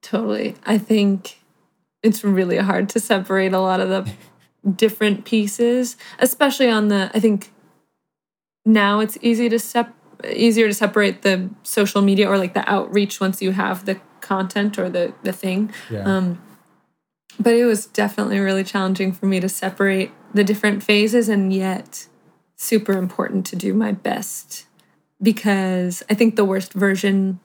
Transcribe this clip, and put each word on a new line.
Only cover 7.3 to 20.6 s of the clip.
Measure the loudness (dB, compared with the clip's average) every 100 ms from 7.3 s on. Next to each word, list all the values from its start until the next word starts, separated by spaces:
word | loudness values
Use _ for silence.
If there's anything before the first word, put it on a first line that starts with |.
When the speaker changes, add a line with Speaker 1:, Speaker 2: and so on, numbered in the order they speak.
| 0 -4 _ _ _ _ _ _ _ _ _ _ _ 4
Speaker 1:
now | 4 6 2
it's | 0 -2
easy | 0 2 2
to | 0
sep-, | -2 -2 -2 -6 _ _ -10
easier | 0 2 4 2
to |
separate | 2 0 2 0 0
the | 0 0 -2 -10
social | -6 0 0 2
media | 2 4 2
or, | 2
like, | 0
the | -4 0
outreach | -2 0 0 -2 -2
once | -4 -2
you | -4
have | -2 -2 -4 -6
the | -8 -8 _
content | -6 -4 -2 -2 -2 -2
or | -4
the, | -2 -4 -4
the | -10
thing. | -6 -4 -2 -4 -6 -12
Speaker 2:
Yeah. | -6
Speaker 1:
Um, | -2 0 0 -4 -12 -20 _ _ _ _ _ _ _ -2
but | 2
it | 4 4
was | 0 -2
definitely | -4 -4 -2 -2 0
really | 0 -2
challenging | -2 -2 -2 -2 -2
for | -2 -2
me | 0
to | -2
separate | -4 -8 0 0 2 -2 -8 -4
the | 0
different | 2 2